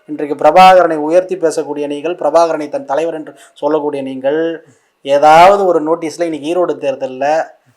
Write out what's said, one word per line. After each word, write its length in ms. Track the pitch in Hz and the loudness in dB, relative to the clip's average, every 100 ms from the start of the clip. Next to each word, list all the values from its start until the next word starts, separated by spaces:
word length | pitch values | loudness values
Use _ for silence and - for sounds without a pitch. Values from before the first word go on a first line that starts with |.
| - | -14
இன்றைக்கு 280 | 151 151 143 | -10 -8 0
பிரபாகரனை 600 | 147 170 185 185 170 156 | 2 6 8 8 4 0
உயர்த்தி 400 | 147 175 180 180 | 0 0 0 -2
பேசக்கூடிய 500 | 160 156 143 147 143 | -4 -4 -6 -6 -8
நீங்கள், 280 | 147 156 | -8 -8
பிரபாகரனை 540 | 175 151 160 170 156 147 | -4 0 2 0 -2 -6
தன் 160 | 143 | -8
தலைவர் 300 | 135 139 165 | -6 -4 -4
என்று 200 | 160 143 - _ | -8 -14 -20 _
சொல்லக்கூடிய 500 | _ 143 156 147 143 | _ -4 -2 -4 -8
நீங்கள், 640 | 131 131 135 151 165 160 _ _ _ _ | -8 -6 -4 -2 -4 -6 _ _ _ _
ஏதாவது 640 | 139 143 151 160 180 202 190 | -4 2 6 6 6 4 2
ஒரு 140 | 160 | 0
நோட்டீஸ்ல 400 | 151 165 160 147 | 0 -4 -6 -6
இன்னைக்கு 280 | 170 151 143 | -6 -6 -6
ஈரோடு 240 | 175 170 139 | -2 -2 -4
தேர்தல்ல 640 | 143 131 135 131 139 160 - _ _ | -6 -6 -8 -4 -2 -2 -4 _ _